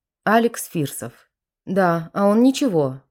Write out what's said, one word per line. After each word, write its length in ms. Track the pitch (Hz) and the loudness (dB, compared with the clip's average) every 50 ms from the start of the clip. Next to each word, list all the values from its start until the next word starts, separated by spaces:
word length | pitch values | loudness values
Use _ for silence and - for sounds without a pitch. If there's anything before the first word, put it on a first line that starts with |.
| _ _ _ _ _ | _ _ _ _ _
Алекс 420 | 196 208 233 226 233 233 - - | 0 2 2 2 0 -2 -6 -10
Фирсов. 640 | - - 175 147 135 - - - 127 - _ _ _ _ _ _ _ _ _ _ | -8 -6 -6 -6 -6 -6 -10 -14 -14 -14 _ _ _ _ _ _ _ _ _ _
Да, 440 | - 196 202 190 175 165 170 165 165 - | -4 -2 0 2 2 0 -2 -4 -8 -4
а 120 | - 202 | 0 0
он 160 | 202 208 226 | 2 4 4
ничего. 600 | 240 269 262 - 294 262 185 160 143 131 131 135 - _ | 4 4 2 2 -2 0 0 0 0 -2 -4 -8 -14 _